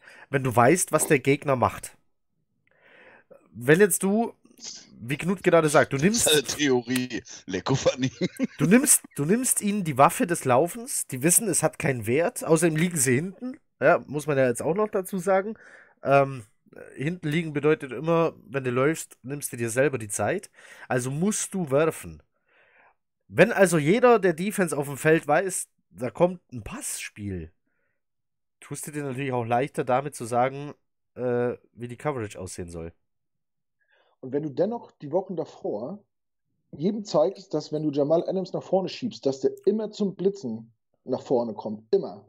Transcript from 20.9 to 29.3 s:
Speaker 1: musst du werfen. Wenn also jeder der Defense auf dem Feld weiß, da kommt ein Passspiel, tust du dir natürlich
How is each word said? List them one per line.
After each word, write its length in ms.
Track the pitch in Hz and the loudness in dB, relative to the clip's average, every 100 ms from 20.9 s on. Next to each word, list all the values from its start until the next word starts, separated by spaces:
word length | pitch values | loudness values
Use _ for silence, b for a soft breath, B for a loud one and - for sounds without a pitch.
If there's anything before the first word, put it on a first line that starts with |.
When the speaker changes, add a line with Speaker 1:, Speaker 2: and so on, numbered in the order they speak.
| 127 127 | -2 -2
Speaker 1:
musst 440 | 143 196 - - | -2 -2 -2 -4
du 160 | 190 147 | -4 0
werfen. 520 | 139 160 - 87 80 _ _ b b b b b b _ _ - | 2 2 -2 -12 -18 _ _ b b b b b b _ _ -4
Wenn 240 | 104 208 | 4 4
also 260 | 190 185 170 | 6 4 4
jeder 400 | 143 233 247 226 | 2 4 6 6
der 140 | 185 | 4
Defense 420 | 156 202 202 170 151 | 0 -4 -2 -2 -2
auf 100 | 139 | -6
dem 100 | 139 | -2
Feld 300 | 156 160 143 | 2 2 2
weiß, 420 | 151 98 - - _ _ | 0 0 -6 -10 _ _
da 200 | 87 123 | -10 -6
kommt 300 | - 175 180 _ | 0 0 0 _
ein 100 | 123 | -14
Passspiel, 880 | - 247 - - - - 101 92 78 _ _ _ _ _ _ _ _ _ _ _ | -12 -12 -10 -12 -12 -10 -8 -8 -10 _ _ _ _ _ _ _ _ _ _ _
tust 260 | - 143 - | -14 -12 -10
du 40 | |
dir 100 | 147 | -8
natürlich 300 | 143 127 139 | -6 -4 -2